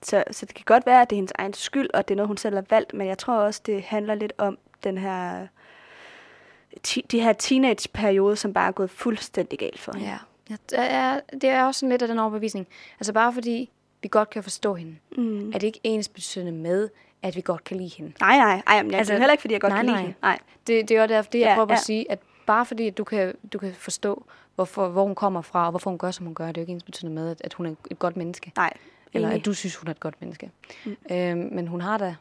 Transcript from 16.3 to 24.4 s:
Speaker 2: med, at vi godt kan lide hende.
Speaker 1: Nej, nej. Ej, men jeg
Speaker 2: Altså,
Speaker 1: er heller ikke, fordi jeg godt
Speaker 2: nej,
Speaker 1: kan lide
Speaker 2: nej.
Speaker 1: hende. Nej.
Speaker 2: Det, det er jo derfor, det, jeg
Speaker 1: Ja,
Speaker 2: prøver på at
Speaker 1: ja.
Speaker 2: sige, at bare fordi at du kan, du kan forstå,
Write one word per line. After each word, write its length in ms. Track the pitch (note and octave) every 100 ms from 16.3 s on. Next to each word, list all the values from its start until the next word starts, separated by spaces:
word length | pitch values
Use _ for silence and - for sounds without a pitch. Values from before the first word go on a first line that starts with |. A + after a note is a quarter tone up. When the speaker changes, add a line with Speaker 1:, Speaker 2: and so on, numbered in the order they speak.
| - F3+
Speaker 2:
med, 360 | E3 D#3+ F3+ G#3+ _ _ _
at 140 | F#3+ F3
vi 40 |
godt 240 | - E3+
kan 120 | - F#3+
lide 140 | F3+ -
hende. 160 | D#3 D3+
Speaker 1:
Nej, 160 | F#3+ C4
nej. 240 | A3+ F#3+ -
Ej, 160 | G#3
men 80 | G#3
jeg 80 | G3
Speaker 2:
Altså, 140 | G#3+
Speaker 1:
er 40 | G#3
heller 140 | B3+
ikke, 80 | D4+
fordi 120 | A3+
jeg 60 | G#3+
godt 100 | G3+
Speaker 2:
nej, 60 | G3+
Speaker 1:
kan 80 | A#3+
lide 80 | G#3+
Speaker 2:
nej. 60 |
Speaker 1:
hende. 120 | F#3 F#3
Nej. 160 | - F#3 - _ -
Speaker 2:
Det, 220 | A3+ A3
det 80 | A3+
er 40 |
jo 80 | A3
derfor, 220 | A3 G#3+
det, 80 | A#3+
jeg 80 | A#3
Speaker 1:
Ja, 60 |
Speaker 2:
prøver 120 | A3 G#3+
på 60 |
at 60 | A3+
Speaker 1:
ja. 40 |
Speaker 2:
sige, 280 | - A3 -
at 80 | F#3+ _ _ -
bare 200 | G#3+ A#3+
fordi 200 | A3+ A3+
at 120 | F#3+
du 60 |
kan, 320 | G#3 G#3+ F#3 - G#3
du 60 | G3+
kan 140 | G3
forstå, 520 | F#3 - - G#3 G3+ - -